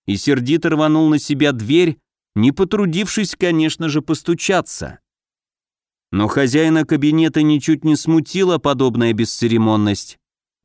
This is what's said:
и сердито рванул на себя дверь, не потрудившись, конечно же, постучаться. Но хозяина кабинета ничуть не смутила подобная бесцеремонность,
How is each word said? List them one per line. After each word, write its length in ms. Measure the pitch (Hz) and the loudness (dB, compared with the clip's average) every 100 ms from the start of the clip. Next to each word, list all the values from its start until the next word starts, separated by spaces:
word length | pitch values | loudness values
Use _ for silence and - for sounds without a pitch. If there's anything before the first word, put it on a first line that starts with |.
| - | -6
и 100 | 101 | -4
сердито 540 | 143 131 120 160 165 | 0 0 0 0 0
рванул 400 | 151 156 156 156 | 0 2 2 2
на 80 | 151 | 2
себя 360 | - 143 147 | 0 0 0
дверь, 440 | 123 107 165 175 - _ _ _ 101 | 0 0 2 2 -2 _ _ _ 0
не 160 | 123 | 2
потрудившись, 840 | 139 185 214 190 165 208 - 196 - | 2 0 0 -2 -2 -4 -4 -4 -2
конечно 540 | 180 160 156 - 160 | 0 2 0 -2 -4
же, 140 | 147 | -4
постучаться. 960 | 135 156 - 170 - 180 - - 69 - _ _ _ _ _ _ _ _ _ _ - | -2 -4 -2 -4 -2 -2 -2 -8 -12 -16 _ _ _ _ _ _ _ _ _ _ -8
Но 160 | 98 107 | -4 -2
хозяина 580 | 139 131 147 160 160 147 | 0 0 2 2 2 2
кабинета 560 | 151 147 156 160 160 | 0 2 2 2 2
ничуть 420 | 151 151 160 143 | 2 0 0 0
не 120 | 156 147 | 0 0
смутила 640 | 156 160 147 185 185 165 | 2 0 0 -2 0 0
подобная 520 | 143 135 131 113 117 | 0 0 0 2 0
бесцеремонность, 1080 | 110 113 - 117 113 110 107 104 101 - - _ _ _ _ | 0 -2 -2 0 2 2 2 0 -2 -6 -16 _ _ _ _